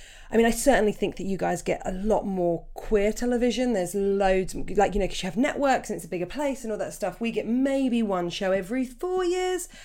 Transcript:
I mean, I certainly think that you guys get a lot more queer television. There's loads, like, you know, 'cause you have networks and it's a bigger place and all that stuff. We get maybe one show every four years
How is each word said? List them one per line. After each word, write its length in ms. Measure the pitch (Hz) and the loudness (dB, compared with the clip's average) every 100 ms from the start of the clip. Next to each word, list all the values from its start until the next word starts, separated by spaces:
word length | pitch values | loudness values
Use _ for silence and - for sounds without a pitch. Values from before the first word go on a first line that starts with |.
| - - - | -20 -20 -2
I 80 | 220 | 4
mean, 100 | 226 | 4
I 40 | |
certainly 400 | 226 277 220 208 | 4 4 6 4
think 280 | 196 196 - | 0 -4 -4
that 40 | |
you 160 | 185 190 | -6 -2
guys 240 | 175 175 | -2 -2
get 180 | - 170 | -2 -4
a 80 | - | -4
lot 340 | 185 208 202 - | -4 2 2 2
more 400 | 190 175 165 - | 0 0 0 -4
queer 380 | - - 214 202 | -12 0 2 2
television. 600 | - 240 247 240 220 254 | 0 0 2 2 2 0
There's 200 | 214 175 | 0 0
loads, 600 | 208 196 196 196 190 185 185 | 0 0 2 4 2 0 -4
like, 360 | - 175 196 | -2 2 4
you 60 | 202 | 2
know, 60 | 190 | 0
'cause 160 | - | -2
you 60 | 185 | -4
have 80 | 175 | 0
networks 520 | 285 - 277 247 - | 0 2 2 2 0
and 80 | 185 | -8
it's 80 | |
a 40 | 165 | -6
bigger 180 | 180 175 | -6 -6
place 380 | 247 285 269 | -4 -4 -4
and 80 | 226 | -6
all 60 | 208 | -6
that 160 | 151 | -6
stuff. 260 | - 214 - | -4 -6 -2
We 100 | 233 | -2
get 160 | 208 208 | -2 0
maybe 560 | 240 269 269 262 233 | 0 2 2 2 2
one 280 | 220 185 175 | 0 0 -2
show 200 | 170 196 | -2 0
every 340 | 190 185 254 | 0 0 -2
four 380 | 254 - 359 370 | -4 -4 -4 0
years 460 | 359 359 370 370 - - | 0 0 0 -2 -6 -14